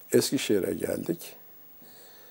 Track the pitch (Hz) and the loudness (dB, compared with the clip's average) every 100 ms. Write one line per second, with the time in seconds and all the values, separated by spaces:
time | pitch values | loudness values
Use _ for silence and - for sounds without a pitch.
0 | - 123 - 143 - 104 87 87 - - | 2 2 4 0 2 0 0 -2 -2 -4
1 | - - - - - - - - - - | -4 -6 -10 -18 -20 -20 -20 -20 -20 -20
2 | - - - | -20 -20 -20